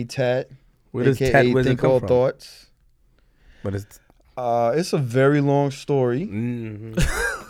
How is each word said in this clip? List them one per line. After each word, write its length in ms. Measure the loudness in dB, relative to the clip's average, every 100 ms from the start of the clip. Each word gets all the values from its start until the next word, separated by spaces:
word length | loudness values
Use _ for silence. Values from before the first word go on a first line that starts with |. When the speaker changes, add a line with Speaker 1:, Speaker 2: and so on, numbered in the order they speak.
Speaker 1:
A 40 |
Tat, 440 | -4 -2 -2 -2 -4 -14 _ _ _
Speaker 2:
Where 120 | -2
does 140 | 0 2
Tat 100 | 2
Speaker 1:
A 40 |
K 180 | 4 4
A 40 |
Speaker 2:
Wizza 100 | 2
Speaker 1:
Think 160 | 2 2
Speaker 2:
come 100 | 2
Speaker 1:
All 80 | 2
Speaker 2:
from? 100 | 2
Speaker 1:
Thoughts. 580 | 2 2 -2 -14 -20 _ _ _ _ _ _ _ _ -20 -12
Speaker 2:
But 120 | -8
it's 240 | -8 -10 -20 _ _ _ -6
Speaker 1:
Uh, 360 | -2 2 2 0
it's 160 | -2
a 60 | -2
very 420 | 0 2 4 4
long 300 | 2 2 0
story. 560 | -4 -4 0 0 -2 -4
Speaker 2:
Mm-hmm. 680 | -6 -6 -6 -10 -12 -8 -2
<laughs> 320 | 0 0 -4 -6 -10